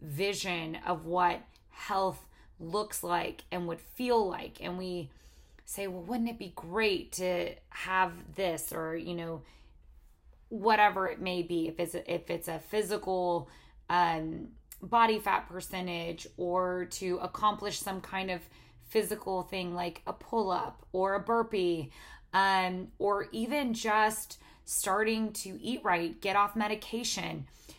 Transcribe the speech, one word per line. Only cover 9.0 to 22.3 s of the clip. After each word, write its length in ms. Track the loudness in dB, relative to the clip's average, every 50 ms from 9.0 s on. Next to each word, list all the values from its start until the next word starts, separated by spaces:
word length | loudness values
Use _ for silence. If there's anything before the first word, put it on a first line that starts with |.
| -4 -4 -4
know, 260 | -4 -4 -6 -6 -8 -10 -14 -20 -20 -20 -20 -20 -20 -20 -20 -20 -20 -20 -20 -20 _ _ -20 -20 -20 -14 -10
whatever 580 | -6 0 4 6 8 8 8 8 6 4 0 0
it 140 | -2 -2
may 200 | -2 -2 0 0
be, 260 | 0 0 0 0 0 0
if 120 | 0 -2
it's 160 | -2 -2 -2
a, 180 | -4 -4 -2 -4
if 160 | -4 -2 -4
it's 180 | -4 -4 -4 -4
a 120 | -6 -6
physical, 880 | -6 -2 0 0 0 0 0 -2 0 0 0 2 2 2 2 0 0 -4 -12 -20 -20 -20 -20 -12 -4 0
um, 600 | 4 4 4 4 4 0 -2 -4 -6 -6 -8 -12 -14 -18 -20 -20 -18 -14
body 360 | -2 2 6 6 8 6 6 4
fat 300 | 2 2 2 2 0 -2
percentage, 800 | -8 -10 -8 -6 -6 -6 -4 -4 -4 -4 -4 -6 -6 -8 -10 -12 -8 -6
or 480 | -2 0 2 2 2 2 0 -2 -4
to 340 | -6 -6 -6 -4 -2 -2 -2
accomplish 580 | -4 -6 -2 0 2 2 2 2 -2 -6 -6 -4
some 220 | -4 -6 -6 -6
kind 280 | -8 -6 -6 -4 -2 -2
of 120 | -4 -6 -6 -12 -20 -20 -20 -20 -20 -20 -8 -2
physical 540 | 0 2 2 2 0 -6 -4 -4 -2 -2 -4
thing 300 | -4 -4 -6 -4 -4 -4
like 280 | -4 -4 -4 -6 -8 -8
a 60 | -10
pull-up 720 | -10 -10 -8 -4 -2 0 0 2 0 0 -2 -4 -8 -10 -12 -6
or 220 | -2 0 2 2 2
a 60 | 2
burpee, 720 | 0 2 2 2 2 2 0 0 2 2 0 0 -2 -6 -10 -16 -20 -20 -20 -20 -8 -2